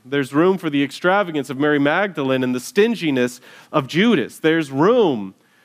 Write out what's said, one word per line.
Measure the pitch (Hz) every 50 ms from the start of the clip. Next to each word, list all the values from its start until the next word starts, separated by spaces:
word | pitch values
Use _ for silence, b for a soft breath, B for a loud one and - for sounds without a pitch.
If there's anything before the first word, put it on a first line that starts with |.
| _
There's | 123 139 143 139 127 135
room | 147 165 185 196 185
for | 170 160
the | 143 143 143
extravagance | 135 - - - 175 190 202 202 175 156 147 131 123
of | 139 131
Mary | 147 147 151 143
Magdalene | 139 143 156 180 202 208 165 151 139 131 131 127 131
and | 127 123
the | 127
stinginess | 123 - - 202 208 233 233 170 170 156 139 127 123 123 123 - B B B B B B
of | - 151 139 120
Judas. | - 160 208 240 220 165 110 80 - -
There's | - 156 160 165 160 135
room | 135 135 156 196 247 254 220 175 135 110 101 95 - b b b b b